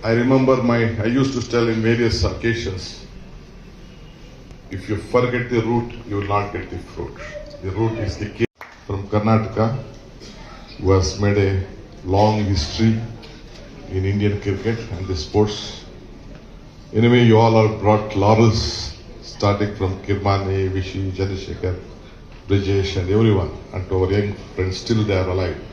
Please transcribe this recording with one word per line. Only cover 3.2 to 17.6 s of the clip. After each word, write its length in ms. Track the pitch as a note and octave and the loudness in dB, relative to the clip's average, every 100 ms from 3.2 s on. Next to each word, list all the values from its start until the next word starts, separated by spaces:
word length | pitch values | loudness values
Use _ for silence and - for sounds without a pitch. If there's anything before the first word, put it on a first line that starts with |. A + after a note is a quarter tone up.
| - - - - - - - - - - - - - - - | -18 -18 -20 -20 -20 -20 -20 -20 -20 -20 -20 -20 -20 -20 -12
"If 200 | F#2+ - | -12 -4
you 80 | G2+ - | -6 0
forget 360 | B2 B2 B2 A#2+ | 2 2 -2 0
the 120 | A#2+ | 0
root, 320 | A2 A#2 A#2 - - | 2 0 -2 -10 -6
you 80 | G2+ | -4
will 100 | G2 | 0
not 180 | G2+ G2+ | -2 -2
get 180 | F2+ - | -6 -8
the 60 | F2+ - - | -12 -12 -12
fruit." 200 | - - - - - - | -12 -12 -14 -14 -14 -10
The 80 | F#2+ G2+ | -8 -2
root 200 | A2+ A2 G#2 | -2 0 -4
is 100 | - | -4
the 100 | G#2 G#2 | -8 -4
key. 100 | A#2 _ - - - | -4 _ -20 -20 -8
From 220 | G2 G2+ | -8 -2
Karnataka, 640 | G#2+ G#2+ A2 G#2+ G#2+ A2+ - - - - - - - - - - - | 0 4 2 2 0 0 -2 -10 -16 -20 -20 -20 -18 -18 -18 -18 -6
who 100 | F#2 F#2+ | 2 2
has 200 | - - | 2 0
made 160 | G#2 G2+ | 0 2
a 260 | F#2+ F#2+ F2+ - - - F#2 G2 | 2 0 -4 -12 -18 -14 -2 2
long 260 | G#2+ G#2+ | 4 2
history 560 | G2 F2+ - - A2+ A2 A2+ - - - - - - - - | 0 0 -2 2 2 2 -4 -12 -16 -18 -20 -18 -18 -18 -6
in 120 | F#2+ | -2
Indian 380 | F#2+ G2+ G#2 G2+ | 0 2 0 0
cricket 360 | G2+ F#2 A2 A2+ - - | -2 -2 -2 -4 -6 -8
and 100 | F#2+ | -6
the 80 | F2 | -6
sports. 680 | - G#2 G#2 - - - - - - - - - - - - - - | 0 2 2 -2 -10 -14 -16 -18 -18 -18 -18 -18 -18 -20 -20 -20 -4
Anyway, 300 | G#2+ A#2+ B2 | 2 6 8
you 160 | A#2 A2 | 8 8
all 180 | A2+ A2 | 8 6